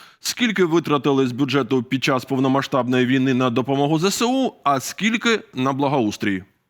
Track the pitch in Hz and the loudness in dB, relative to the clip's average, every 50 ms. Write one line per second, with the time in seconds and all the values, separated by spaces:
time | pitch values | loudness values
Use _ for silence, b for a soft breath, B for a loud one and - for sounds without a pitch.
0 | B B B B - - - - 240 233 196 190 185 160 160 170 - - 147 139 | B B B B -10 -8 -4 -2 -2 -2 0 0 0 2 2 0 0 2 0 0
1 | 120 151 135 135 135 123 123 120 147 131 127 143 127 107 139 127 117 - 139 131 | 2 2 2 2 2 0 0 -2 -2 0 0 0 0 0 0 0 0 -2 -4 -2
2 | - - 135 127 - - 139 131 135 135 131 135 131 - - 131 120 123 127 127 | 0 0 0 -2 -2 -2 -2 0 0 2 0 0 0 0 -2 -2 0 2 2 2
3 | 127 123 131 135 127 135 131 123 127 127 117 127 120 135 139 139 143 143 160 156 | 2 2 2 2 2 2 2 2 0 0 0 0 0 0 0 0 2 2 2 0
4 | 165 196 196 - 233 240 262 269 262 233 - - - 143 143 160 - - - - | 0 -2 -2 0 -2 0 0 0 -2 -2 -4 -4 -2 -2 0 0 -2 -6 -6 -4
5 | 175 220 226 233 - 240 226 202 - - - 131 127 135 135 131 143 135 143 139 | -2 -2 -2 0 0 0 0 0 -2 -6 -6 -4 -2 -2 0 0 0 0 2 2
6 | 113 104 101 - - 104 98 95 95 - _ _ _ _ | 0 0 -2 -2 -2 -2 -2 -2 -4 -10 _ _ _ _